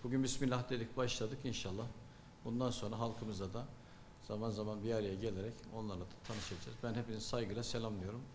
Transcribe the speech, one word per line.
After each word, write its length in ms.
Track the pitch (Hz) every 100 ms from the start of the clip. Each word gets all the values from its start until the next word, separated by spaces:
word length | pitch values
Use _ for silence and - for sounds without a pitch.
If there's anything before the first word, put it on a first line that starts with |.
Bugün 200 | 123 131
Bismillah 460 | 131 - 135 123 123
dedik, 260 | 127 113 -
başladık 420 | 123 - 110 139
inşallah. 420 | 131 110 98 95 120 - - - - -
Bundan 260 | 120 117 127
sonra 280 | - 104 113
halkımızla 560 | 117 110 110 95 95
da 120 | 110 135 - - - - - -
zaman 220 | 107 113
zaman 340 | 104 107 107
bir 100 | 110
araya 200 | 113 101
gelerek 400 | 95 110 95 107 117 113
onlarla 300 | 110 107 90
da 100 | 90 - -
tanışacağız. 480 | 110 101 90 - 117
Ben 120 | 120
hepinizi 320 | 113 - 110 -
saygıyla 360 | 123 107 110
selamlıyorum. 600 | 117 120 113 104 92 117 135